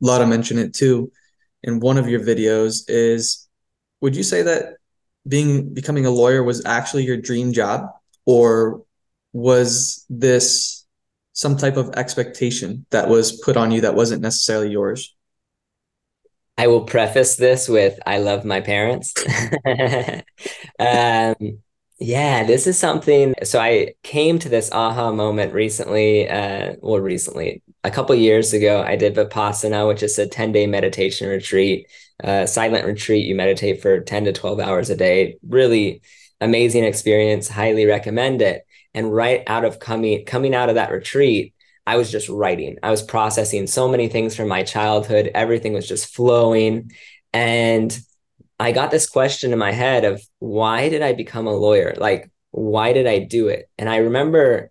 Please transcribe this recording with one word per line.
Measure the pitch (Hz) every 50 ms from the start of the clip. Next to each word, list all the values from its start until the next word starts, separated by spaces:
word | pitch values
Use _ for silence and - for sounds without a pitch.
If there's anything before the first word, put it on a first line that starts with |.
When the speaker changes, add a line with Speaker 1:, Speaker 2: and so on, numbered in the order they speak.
Speaker 1:
Lara | - 123 127 123 120
mentioned | 117 117 113 117 - 113 120
it | 107 - -
too | - 139 131 127 117 131 135 _ _ _ _ _ _ _ _ _ _ -
in | 123 117 113
one | 117 131 135
of | 135 120
your | 117 120 110
videos, | 104 117 113 113 107 110 110 110 110 110 110 - -
is | - 117 117 117 117 117 117 113 - - - _ _ _ _ _ _ _ _ _ _ _ -
would | 143 135 131
you | 175 190
say | - - 175 170
that | 170 165 151 - - - _ _ _ _ _ _ _ _ _ -
being, | 135 139 147 151 147 143 139 139 143 -
becoming | 131 135 - 147 143 131
a | 127
lawyer | 123 120 120 123 131 131 123
was | 120 120 120 -
actually | - 117 120 123 - - 139 127
your | 127 123
dream | 120 123 127 123 120 123 123 117
job, | 117 104 101 107 - 196 - - - _ _ _ _ -
or | 127 123 120 120 117 113 113 113 110 - - - _ _ _ _ _ _ _ _ _ -
was | 120 120 127 127 123 123 117 120 120 - - - - - -
this | 127 117 131 127 127 123 - - - - - - - - _ _ _ _ _ _ _ _ _ _ -
some | - - 143 139
type | 139 143 135 135
of | 135 120 - -
expectation | 120 123 - - 127 117 - - - 123 120 117 - 95 90 113 131 - -
that | - 110 -
was | 113 113 113 113 - - -
put | - 139 123
on | 117 113 113
you | 113 113
that | 113 104 71
wasn't | 107 117 113 117 -
necessarily | 110 110 113 - - - 110 107 104 104
yours? | 101 104 98 101 113 135 - - _ _ _ _ _ _ _ _ _ _ _ _ _ _ _ _ _ _ _ _ _ _ _ _ _ _ _ _ -
Speaker 2:
I | - 120
will | 120 117 117 113
preface | - - 117 110 107 - 135 127 - -
this | - 127 127 127 127 - -
with, | 113 107 98 98 98 - -
I | - 101
love | 101 101 101 101 98 104
my | 104 98 95
parents. | - 104 104 101 107 117 127 - - - - - - 139 - - 120 113 - 117 -
<laughs> | 135 123 120 131 120 131 123 123 - - - - _ _ _ - - - - - - _ -
Um, | 117 123 123 120 120 117 113 113 113 113 110 - 104 107 107 104 _ _ _ _ _ _ _ -
yeah, | 120 117 120 139 147 143 135 117 110
this | 110 120 131 -
is | 185 180 -
something. | - 160 151 160 - 151 147 139 139 135 127 - -
So | - - 120
I | 113 117 117 101 80 - - _ -
came | - - 147 151 160 170 165
to | - -
this | 117 113 110 -
aha | - 113 113 113 113 123 117 113
moment | 107 107 107 107 104 107 98 - -
recently, | 104 110 107 107 - - - 101 107 107 107 107 104 101 -
uh, | - 104 101 98 98 101 98 95 92 -
well, | - 104 110 98
recently, | 98 95 90 - - - - - - - - - _ _ _ _ -
a | 98
couple | 101 135 131 - 135
years | 120 113 110 107 110 110 - 110
ago, | 107 104 104 104 101
I | - - 101
did | - 104 101 -
Vipassana, | 110 104 101 - 110 104 104 101 - - 107 107 104 104
which | 107 104 104
is | 104 101 -
a | 104 104
ten-day | 95 - - 113 113 107 104 104
meditation | 104 98 98 101 98 - - 95 98 - - 101
retreat, | 98 98 95 95 - 101 95 95 98 92 - - _ - - - _ _ - -
uh, | 98 98 98 92
silent | - - 113 113 107 113 - -
retreat. | 98 107 104 - - 107 104 -
You | - 95
meditate | 95 92 98 95 90 104 101 95 -
for | - 98 95 90
ten | - - 98 104 104
to | 98 95
twelve | - - 98 104 104
hours | 95 98 95 90 - 120
a | 98
day. | - 92 90 90 95 95 - - - -
Really | 85 120 131 131 120 117 110 104 95 - - _ _ - - - _ _ -
amazing | 107 113 117 117 120 113 113 120 113
experience. | 107 101 - - 107 104 107 107 107 107 104 - -
Highly | 104 104 104 113 107 107 104
recommend | 104 104 - - 110 107 120 127 135 131 117
it. | 110 95 85 - - _ _ _ _ _ -
And | 110 113 110 107
right | 113 117 123 127 123 -
out | 107 110 117 117
of | 110 - -
coming, | - 117 113 113 113 110 104 101 -
coming | - 127 123 135 135 131
out | 123 123 117
of | 110
that | 117 98 -
retreat, | - 92 - - - 135 143 131 110 98 - - _ _ _ _ _ _ -
I | 101 117
was | 120 120 107
just | 110 104 - -
writing. | 101 104 101 92 90 80 73 69 - -
I | - 110
was | 110 107 107
processing | - - 113 110 110 110 113 107 104 107 101 98
so | 92 - 127 131 127
many | 131 120 117
things | 110 113 113 113 110 110
from | - 110
my | 104 92 95 95
childhood. | - - 110 107 107 107 104 107 113 107 104 104 - -
Everything | 107 113 117 117 110 - 107 107
was | 98 92
just | - 92 - - - -
flowing. | - 123 123 120 120 117 117 113 110 110 110 110 113 117 113 - - - - - _ _ - -
And | 117 120 117 117 117 117 113 113 110 110 113 113 120 - _ _ _ _ _ _ _ _ _ _ -
I | 113 120 120
got | 127 143 -
this | - 156 -
question | - - 135 131 139 139 - - 123 120
in | 110
my | 104 98
head | 107 120 127 131 131 120 107
of, | 104 98 104 - _ _ -
"Why | 127 113 104 107 110 110 113 117 139 160
did | 156 147
I | 151 135 123
become | 123 113 - - 113 113
a | 107 104
lawyer? | 104 104 104 107 98 87 85 -
Like, | - 104 104 98 92 - _ _ _ _ _
why | - - 113 107 104 107 110 120
did | 123 135 127
I | 120 107 98
do | 92 87 117 117 110
it?" | 104 - - - _ _
And | - 107 113
I | 113
remember | 113 113 117 120 135 147 160 160 160 143 127 117 - - -